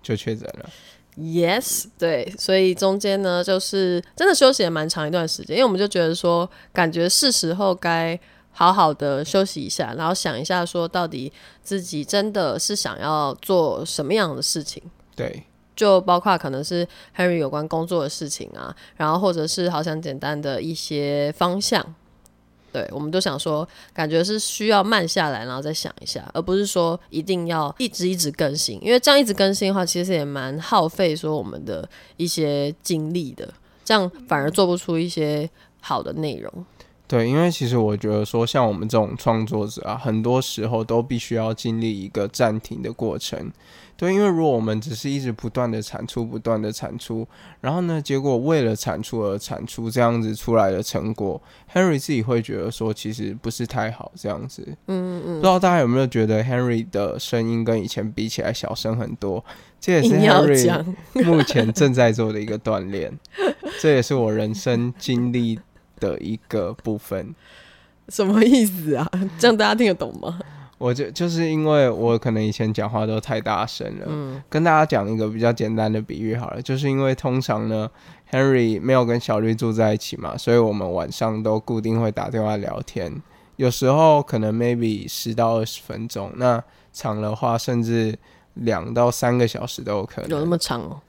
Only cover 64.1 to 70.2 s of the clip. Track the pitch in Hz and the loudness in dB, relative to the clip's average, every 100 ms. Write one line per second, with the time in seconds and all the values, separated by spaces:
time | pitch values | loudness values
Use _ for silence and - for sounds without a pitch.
64.1 | 135 113 107 107 107 - 120 120 120 - | 0 2 0 -2 -2 0 0 0 -4 -2
65.1 | 120 123 123 117 107 - _ _ - 104 | 0 0 0 0 -2 -8 _ _ -6 -4
66.1 | 67 85 110 _ 110 87 117 117 107 - | -4 -6 -8 _ -4 -4 -6 -6 -6 -6
67.1 | 95 - 165 - - - - _ _ - | -8 -8 -16 -20 -20 -20 -20 _ _ -12
68.1 | - 196 208 247 262 214 185 156 139 156 | -2 2 6 8 8 6 0 -2 0 0
69.1 | 185 190 165 240 220 208 220 220 175 120 | -2 -4 2 4 6 2 4 2 2 -4
70.1 | - | -6